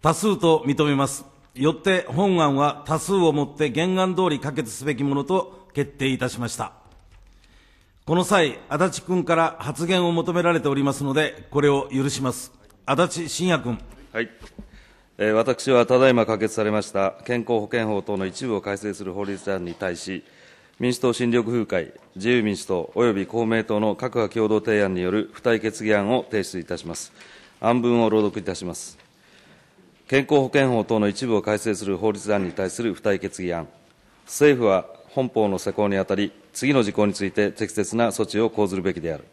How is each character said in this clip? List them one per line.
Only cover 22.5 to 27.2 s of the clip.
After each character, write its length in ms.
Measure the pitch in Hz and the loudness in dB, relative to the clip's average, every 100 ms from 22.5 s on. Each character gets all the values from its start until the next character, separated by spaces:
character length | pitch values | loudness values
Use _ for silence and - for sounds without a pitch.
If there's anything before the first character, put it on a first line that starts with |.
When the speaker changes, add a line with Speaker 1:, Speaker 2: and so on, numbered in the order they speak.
| 95 | -2
Speaker 2:
主 100 | - | -4
党 260 | 92 80 | -4 -2
お 100 | - 120 | 0 0
よ 80 | |
び 120 | 98 95 | 0 -2
公 200 | 113 113 | -2 0
明 180 | 113 | -2
党 160 | 110 107 | 0 0
の 160 | 107 98 | 0 -2
各 200 | 127 120 | -4 -2
派 180 | 104 | -2
共 140 | 117 107 | 0 2
同 120 | 107 | 2
提 220 | 107 104 | 2 2
案 100 | 101 | 2
に 80 | 92 | 0
よ 100 | 90 | 0
る 200 | 104 - | -2 -2
付 140 | - 123 | -4 0
帯 120 | 113 | 0
決 220 | 107 - | 0 -4
議 120 | 110 | 2
案 160 | 104 98 | 2 2
を 160 | 123 - | -2 -2
提 140 | 107 | -4
出 140 | 92 92 | -4 -8
い 60 | 80 | -8
た 100 | 87 | -8
し 100 | 82 | -8
ま 80 | |
す。 160 | 80 - - | -12 -12 -18